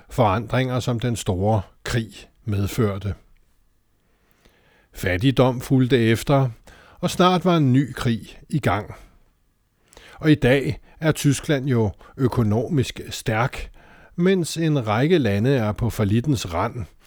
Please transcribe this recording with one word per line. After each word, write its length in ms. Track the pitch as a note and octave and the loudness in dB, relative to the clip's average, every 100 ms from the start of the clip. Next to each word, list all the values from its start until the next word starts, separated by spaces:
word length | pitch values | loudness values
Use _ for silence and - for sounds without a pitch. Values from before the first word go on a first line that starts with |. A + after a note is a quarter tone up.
| - | -8
forandringer, 720 | - A2 G2 - B2 C3 B2+ | 0 2 2 0 -2 -2 -2
som 200 | C3 A#2+ | -4 -2
den 160 | B2+ A2+ | -2 -4
store 460 | - F2+ G2+ A2 - _ | -2 0 0 0 -2 _
krig 280 | - A#2+ A2 - - _ - | -6 -4 -4 -12 -20 _ -6
medførte. 680 | G2+ G2 - G#2+ G2 G2+ F#2 _ _ _ _ _ _ _ _ _ _ _ _ _ _ _ _ _ | -4 -2 -2 -2 -2 -6 -8 _ _ _ _ _ _ _ _ _ _ _ _ _ _ _ _ _
Fattigdom 680 | - G2 F2+ C3 B2+ B2+ B2 | -8 -4 -2 0 2 2 0
fulgte 360 | - C3 B2+ C3 | 0 2 2 2
efter, 520 | A2+ A2+ - C#3 C3 A2 - - - - | 4 2 2 0 0 -4 -20 -20 -20 -8
og 100 | F3 | -4
snart 360 | - F3+ F3+ F#3 | 2 2 2 2
var 120 | E3+ | 2
en 160 | C#3 | 4
ny 200 | B2+ C#3+ | 2 0
krig 460 | B2 C3 A2+ - - - | -2 -2 -4 -6 -20 -6
i 100 | D3+ | -2
gang. 360 | G#2 G2+ G#2 - - _ _ _ _ _ _ _ _ - - - | 0 -2 -4 -16 -20 _ _ _ _ _ _ _ _ -20 -20 -2
Og 120 | D#3 | 2
i 40 | D3+ | 4
dag 440 | B2 C#3 D#3 - - - | 4 2 0 -6 -12 -4
er 120 | D#3 | -2
Tyskland 540 | D3 D3 C3 - C#3 C#3 | 0 0 0 0 -2 0
jo 260 | A#2+ G#2+ - - - | 0 0 -2 -12 -2
økonomisk 840 | B2+ - G#2+ G#2+ C#3 D3+ A#2 - - | -2 2 0 0 0 -2 -2 -6 -12
stærk, 600 | - - A2 B2+ - - - - - - - | -8 -4 -2 -2 -4 -14 -16 -20 -20 -12 -2
mens 420 | F3+ F#3+ D#3+ D#3+ | 2 2 -2 -2
en 300 | E3 D3 A2 | 0 0 0
række 300 | G#2+ D3 F3+ | 0 2 2
lande 380 | A2+ G2+ A#2+ C#3 | 2 2 2 2
er 160 | G#2+ | 0
på 180 | G#2 A#2 | -2 -2
fallittens 640 | - G#2 A2 C3+ A#2+ F#2+ | 0 0 0 0 -2 -2
rand, 320 | E2+ A2 B2+ F2+ _ | -4 -4 -6 -12 _